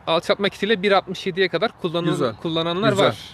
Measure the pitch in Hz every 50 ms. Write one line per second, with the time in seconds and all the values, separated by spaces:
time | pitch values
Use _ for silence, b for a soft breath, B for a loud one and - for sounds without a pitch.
0 | - - 165 170 - - 196 - 202 190 - - 202 202 226 185 185 202 196 185
1 | - - 185 - - 196 165 185 190 175 - 165 202 226 - - - 175 156 170
2 | 165 160 151 - 143 117 107 - - 170 160 165 165 170 170 185 214 220 202 190
3 | 190 151 110 - - -